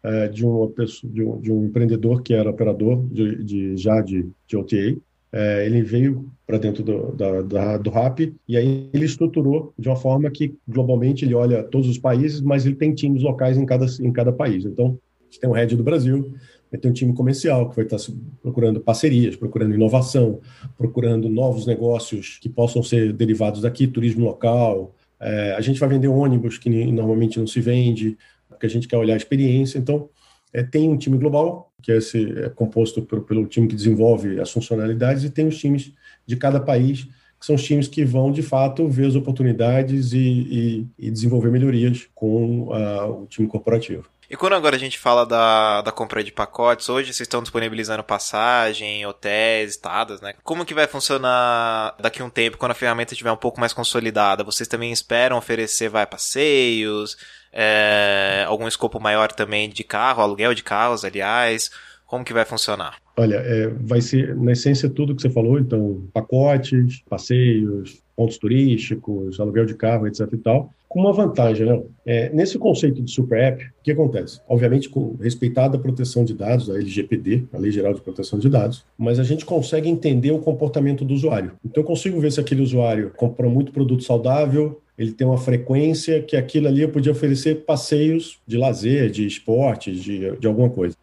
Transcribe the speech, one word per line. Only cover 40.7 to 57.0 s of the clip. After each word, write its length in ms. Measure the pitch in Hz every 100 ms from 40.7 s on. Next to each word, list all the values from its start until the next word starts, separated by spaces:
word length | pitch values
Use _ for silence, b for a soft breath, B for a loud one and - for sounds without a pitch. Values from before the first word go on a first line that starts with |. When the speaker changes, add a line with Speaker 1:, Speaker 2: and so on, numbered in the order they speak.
| 113 117 - 110
Speaker 1:
e 40 |
desenvolver 400 | 110 120 123 117
melhorias 560 | 127 135 120 120 123 -
com, 560 | - 110 113 117 120 120
ah, 360 | 113 104 101 104
o 180 | 98 101
time 220 | - 110
corporativo. 580 | 113 113 113 - 80 - _ _
Speaker 2:
E 80 | 139
quando 160 | 185
agora 220 | 190 151 131
a 40 |
gente 180 | 131 -
fala 280 | 127 120 117
da, 560 | 117 113 110 107 104
da 100 | 107
compra 320 | - 110 107
de 80 | 101
pacotes, 580 | - 101 - 120 117 -
hoje 180 | 127 131
vocês 200 | 123 120
estão 140 | 123
disponibilizando 640 | 117 117 113 110 107 107
passagem, 1000 | 107 101 - 107 117 123 113 107 104 104 104
hotéis, 680 | 101 104 104 113 110 107
estadas, 500 | - 87 95 110 98
né? 120 | 101 -
Como 220 | - 165 175
que 80 |
vai 140 | 156 151
funcionar 1080 | 143 - 135 127 123 123 120 117 110 107 -
daqui 220 | 110 -
a 40 | 123
um 40 |
tempo, 280 | - 113 -
quando 140 | 123
a 40 | 117
ferramenta 380 | 123 117 117
estiver 180 | 120 117
um 60 | 110
pouco 220 | 120 120
mais 140 | 117
consolidada? 720 | - 117 120 113 107 104 98
Vocês 240 | 104 - 117
também 240 | 117 117
esperam 460 | 117 - 117 127 123
oferecer, 520 | - 113 110 - 113
vai, 180 | 107 101
passeios, 1120 | 98 - 131 151 139 123 113 107 107